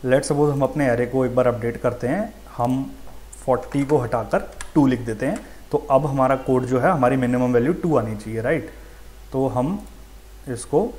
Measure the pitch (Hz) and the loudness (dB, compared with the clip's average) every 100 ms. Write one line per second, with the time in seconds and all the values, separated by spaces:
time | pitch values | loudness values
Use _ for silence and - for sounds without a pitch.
0 | 127 131 139 147 147 139 131 151 139 117 | 4 2 2 2 4 4 0 2 2 2
1 | 120 131 127 123 123 117 117 113 127 113 | 2 2 2 4 2 2 -4 -2 -2 -2
2 | 120 170 220 - - - 120 131 135 - | -2 -2 -4 -8 -16 -2 0 0 -2 -10
3 | - - - - - 123 - 143 139 147 | -14 -16 -16 -10 -2 0 0 -2 2 0
4 | 120 117 110 - - - - 160 139 123 | 2 -4 0 -2 -4 -12 -2 4 4 4
5 | 117 107 139 - - - - 147 - 135 | -2 -4 -2 -4 -8 -18 -4 -4 2 2
6 | 147 139 131 135 - 127 123 127 151 175 | 2 2 2 2 2 0 2 2 2 4
7 | 123 135 123 123 123 123 123 180 180 143 | 2 2 2 2 2 2 2 0 2 2
8 | 110 107 110 110 120 165 - - - - | 0 -6 -6 -4 -2 -2 -4 -14 -18 -18
9 | - - - 131 135 117 135 208 - - | -18 -18 -8 -2 0 0 -2 -4 -8 -18
10 | - - - - - 117 - 147 226 | -20 -20 -20 -18 -10 -10 0 0 0